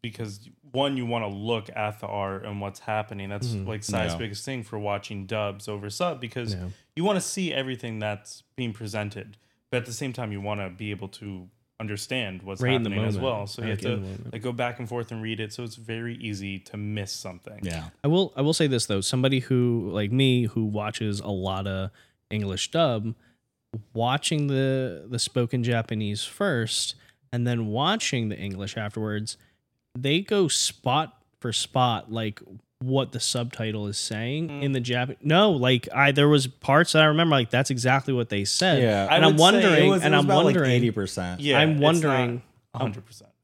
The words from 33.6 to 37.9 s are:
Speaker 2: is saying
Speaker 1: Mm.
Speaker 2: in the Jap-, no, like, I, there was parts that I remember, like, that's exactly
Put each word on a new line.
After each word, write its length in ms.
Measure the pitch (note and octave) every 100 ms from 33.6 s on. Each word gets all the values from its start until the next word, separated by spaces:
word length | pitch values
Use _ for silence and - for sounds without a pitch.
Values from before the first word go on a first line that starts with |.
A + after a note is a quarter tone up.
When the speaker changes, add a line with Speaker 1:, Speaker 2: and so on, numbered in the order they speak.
| A2 G#2+ G#2
Speaker 2:
is 100 | G2+
saying 500 | - G#2+ A#2 C#3+ E3
Speaker 1:
Mm. 140 | C#3+
Speaker 2:
in 100 | C#3+
the 80 | C3+
Jap-, 360 | A#2+ B2 B2+ -
no, 300 | D3 E3 G#3+
like, 380 | D3+ B2 B2+ -
I, 200 | - C#3
there 160 | C#3 C#3+
was 180 | D3 B2+
parts 460 | - - C#3+ E3+
that 100 | D#3
I 40 | D#3
remember, 260 | D3+ E3+ C#3+
like, 140 | A2+
that's 200 | A#2+ C3+
exactly 440 | B2+ B2+